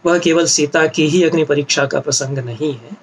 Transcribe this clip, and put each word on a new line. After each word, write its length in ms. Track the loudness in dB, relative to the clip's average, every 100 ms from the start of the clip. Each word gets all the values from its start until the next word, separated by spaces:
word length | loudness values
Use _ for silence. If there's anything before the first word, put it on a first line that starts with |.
| 2
वह 120 | 2
केवल 280 | 2 2 2
सीता 400 | 0 0 2 0
की 220 | 2 2
ही 160 | 4
अग्नि 200 | 2 2
परीक्षा 420 | 0 0 0 -2 0
का 140 | -2
प्रसंग 380 | -2 -4 -4 -6
नहीं 360 | -6 -4 -4
है 160 | -6 -14 -20